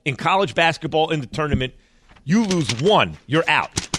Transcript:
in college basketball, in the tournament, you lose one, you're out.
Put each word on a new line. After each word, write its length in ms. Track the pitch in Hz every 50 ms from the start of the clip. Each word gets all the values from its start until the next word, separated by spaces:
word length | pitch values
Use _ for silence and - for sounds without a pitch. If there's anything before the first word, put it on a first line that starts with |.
| -
in 100 | 151 127
college 380 | - - 165 190 190 202 151 -
basketball, 560 | 170 165 165 156 - - 147 - 156 156 156
in 100 | 160 151
the 60 | 127
tournament, 480 | - - 156 151 147 135 131 127 - - - _ _ _ _ _ _ - - -
you 200 | 135 185 233 226
lose 260 | 190 185 170 143 - 120 110
one, 380 | 151 208 208 160 110 82 78 - _
you're 180 | - 135 165 -
out. 280 | - 151 127 - - - - - - -